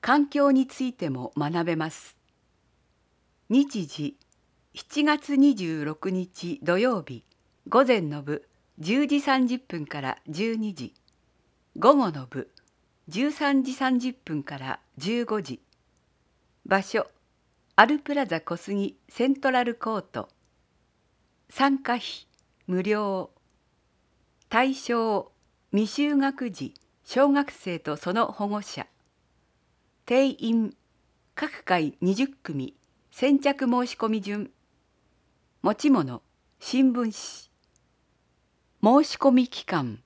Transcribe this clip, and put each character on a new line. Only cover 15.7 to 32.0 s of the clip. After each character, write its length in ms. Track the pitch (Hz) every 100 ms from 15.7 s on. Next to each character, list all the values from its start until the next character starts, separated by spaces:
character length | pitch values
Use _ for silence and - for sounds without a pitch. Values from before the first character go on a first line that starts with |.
| _ _ _ _ _ _ _ _ _
場 160 | - 190
所、 260 | 190 220 - _ _ _ _ _ _
ア 120 | - 226
ル 120 | 294
プ 160 | -
ラ 120 | 285 254
ザ 140 | 165
小 160 | - 170
杉 400 | - 202 196 - _
セ 200 | - 247
ン 80 | 269
ト 140 | 269
ラ 140 | 254
ル 100 | 240
コ 220 | 233 - 220
ー 40 |
ト。 260 | - - - _ _ _ _ _ _ _ _ _ _ _ _
参 300 | - 277 269
加 160 | 269
費、 100 | 240 - - - _ _ _ -
無 160 | 180
料。 480 | 185 214 208 190 - _ _ _ _ _ _ _ _ _ _ _ _
対 260 | 226 269
象、 580 | 262 - 240 226 208 - _ _ _ _
未 320 | 202 214 -
就 160 | 294 285
学 320 | 277 269 247
児、 240 | 185 135 - _ _
小 240 | _ - 285
学 200 | 277 285
生 280 | - - 170
と 180 | - 151
そ 160 | -
の 180 | 202 233
保 180 | - 202
護 140 | 208
者。 240 | 202 - - _ _ _ _ _ _ _ _ _ _ _
定 320 | - 247 269 -
員、 380 | 226 226 214 - _ _ _ _ _
各 300 | - 302 -
回 320 | - 180 156 -